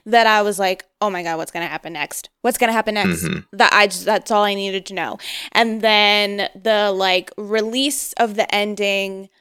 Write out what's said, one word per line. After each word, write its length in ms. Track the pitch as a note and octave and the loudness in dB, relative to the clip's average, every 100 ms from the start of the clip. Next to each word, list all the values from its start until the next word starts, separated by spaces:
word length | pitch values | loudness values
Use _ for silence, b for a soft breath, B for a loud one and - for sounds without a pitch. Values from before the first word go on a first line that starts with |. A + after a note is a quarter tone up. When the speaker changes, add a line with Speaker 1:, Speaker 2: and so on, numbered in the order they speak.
| G#3+ | 2
Speaker 1:
that 220 | A#3 A3 | 4 6
I 140 | G#3+ | 4
was 180 | G#3 G3 | 2 0
like, 240 | F#3+ F#3+ - _ | -2 -2 -10 _
"Oh 100 | G#3 | -2
my 140 | F3+ | -2
God, 140 | E3+ D#3+ | -4 -4
what's 120 | E3 | -6
gonna 160 | E3+ E3 | -8 -8
happen 260 | D#3 D#3+ | -8 -10
next? 360 | D#3 - - - _ | -8 -8 -8 -14 _
What's 140 | A#3+ B3+ | -2 2
gonna 140 | A#3 | 2
happen 220 | A3+ G#3+ | 2 0
next?" 300 | G#3 F#3+ E3 | -2 -2 -2
Speaker 2:
Mm-hmm. 160 | F3+ - - | -4 -6 -4
Speaker 1:
That 200 | G3+ A3+ | 2 4
I 160 | G#3 G3+ | 6 4
just, 160 | F3+ | 0
that's 260 | F#3 G#3 - | -2 -2 2
all 140 | G#3 | 2
I 100 | G#3 | 2
needed 320 | G3 G3 F#3+ F#3 | 0 -4 -6 -6
to 80 | |
know. 240 | F#3 D3 - B B B | -8 -8 -8 B B B
And 300 | G#3+ A#3 A3 | 0 0 2
then 720 | A3 G#3+ G#3 G#3 G3+ G3+ - | 2 4 4 2 0 -4 -6
the, 380 | G3 A3+ G#3+ G#3 | -4 0 2 2
like, 400 | F#3+ F#3+ F#3 - - | 2 2 0 -2 -10
release 760 | G#3 A3 G#3+ B3+ C#4 C#4 - | -4 -2 0 0 -2 -2 -6
of 240 | - A3+ G#3 | -2 -2 -2
the 160 | - | -2
ending 760 | G3+ G#3 G3+ G3+ G3 G3 F#3+ G3 _ | -2 -2 -2 -2 -2 -4 -8 -16 _